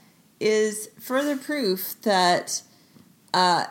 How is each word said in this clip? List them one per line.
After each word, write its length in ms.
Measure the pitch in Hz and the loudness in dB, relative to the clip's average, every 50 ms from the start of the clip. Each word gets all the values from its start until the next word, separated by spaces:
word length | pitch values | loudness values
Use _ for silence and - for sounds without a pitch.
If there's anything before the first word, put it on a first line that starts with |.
| _ _ _ _ _ _ _ | _ _ _ _ _ _ _
is 520 | - - 214 214 214 214 214 208 - - - _ - | -4 -2 0 2 2 2 0 -2 -6 -12 -14 _ -16
further 380 | - - 254 269 285 294 285 | -8 -4 -2 -2 0 -2 -2
proof 580 | 269 - - 302 285 247 190 185 190 - - - - | -4 -4 -6 -4 -2 0 -2 -2 -2 -4 -10 -10 -4
that, 600 | - 220 196 185 180 175 175 - - - - - - _ _ _ _ _ _ - - _ _ _ _ _ - | 0 2 2 4 4 4 4 2 0 -4 -8 -10 -10 _ _ _ _ _ _ -20 -20 _ _ _ _ _ 0
uh, 320 | 185 185 180 170 151 - - | 2 2 4 2 2 0 -2